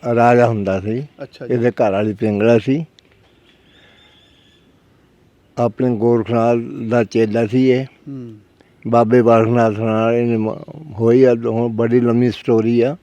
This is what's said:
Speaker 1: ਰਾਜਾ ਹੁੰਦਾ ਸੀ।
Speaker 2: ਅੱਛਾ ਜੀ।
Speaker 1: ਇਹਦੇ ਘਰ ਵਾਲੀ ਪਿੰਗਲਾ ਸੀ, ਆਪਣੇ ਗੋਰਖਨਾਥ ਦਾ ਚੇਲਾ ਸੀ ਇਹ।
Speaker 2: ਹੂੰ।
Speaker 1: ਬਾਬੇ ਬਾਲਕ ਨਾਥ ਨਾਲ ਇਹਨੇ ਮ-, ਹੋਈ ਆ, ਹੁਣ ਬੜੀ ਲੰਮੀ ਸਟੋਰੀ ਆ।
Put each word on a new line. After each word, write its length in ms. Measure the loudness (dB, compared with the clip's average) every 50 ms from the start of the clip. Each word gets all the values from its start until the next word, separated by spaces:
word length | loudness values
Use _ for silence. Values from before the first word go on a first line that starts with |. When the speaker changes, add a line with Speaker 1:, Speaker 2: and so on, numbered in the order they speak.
| -4
Speaker 1:
ਰਾਜਾ 420 | -2 0 2 4 4 4 4 4 2
ਹੁੰਦਾ 320 | 0 -2 -2 -2 -4 -4
ਸੀ। 180 | -4 -6 -6 -8 -8 -12 _ _ -18
Speaker 2:
ਅੱਛਾ 240 | -18 _ -18 -8 -6
ਜੀ। 60 | -4
Speaker 1:
ਇਹਦੇ 180 | -2 -2 -2
ਘਰ 200 | 0 0 -2 0
ਵਾਲੀ 220 | 0 -2 -2 -4 -4
ਪਿੰਗਲਾ 440 | -4 -4 -4 -2 0 2 2 2 2
ਸੀ, 260 | 2 -2 -4 -4 -4 -10 _ _ _ _ _ _ _ _ _ _ _ _ _ _ _ _ _ _ _ _ _ _ _ _ _ _ _ _ _ _ _ _ _ _ _ _ _ _ _ _ _ _ _ _ _ _ _ _ _ _ _ _ _ -2
ਆਪਣੇ 320 | -2 -2 -2 _ -2 -2 -2
ਗੋਰਖਨਾਥ 640 | 0 0 0 2 0 0 -2 -2 0 2 2 0 0 -2 -6 -12 -10 -8 -2
ਦਾ 140 | 0 -2 -2
ਚੇਲਾ 420 | 0 0 0 0 0 0 -2 -4 -2
ਸੀ 220 | 0 0 2 2
ਇਹ। 140 | 2 0 -2
Speaker 2:
ਹੂੰ। 500 | -8 _ _ _ -18 -16 -16 -16 -18 -20 -20 _ _ _ _ _ _ _ _ _ 0
Speaker 1:
ਬਾਬੇ 340 | 2 2 2 4 4 4
ਬਾਲਕ 260 | 4 4 4 4 4 2
ਨਾਥ 320 | 2 0 0 0 0 -2
ਨਾਲ 340 | -4 -4 -2 -2 -2 -2 -2
ਇਹਨੇ 240 | -2 -2 -2 -2 -2
ਮ-, 180 | -4 -6 -8 -10 -14 -18 -20 -20 -18 -18 -8
ਹੋਈ 300 | -2 0 2 4 6 6
ਆ, 120 | 4 4 2 -2
ਹੁਣ 220 | -4 -2 -2 -2 -4
ਬੜੀ 280 | -2 -2 -2 2 2 2
ਲੰਮੀ 320 | 2 2 2 2 0 0
ਸਟੋਰੀ 500 | -2 -4 -2 0 0 0 2 0 0 0
ਆ। 140 | 0 0 -2 -8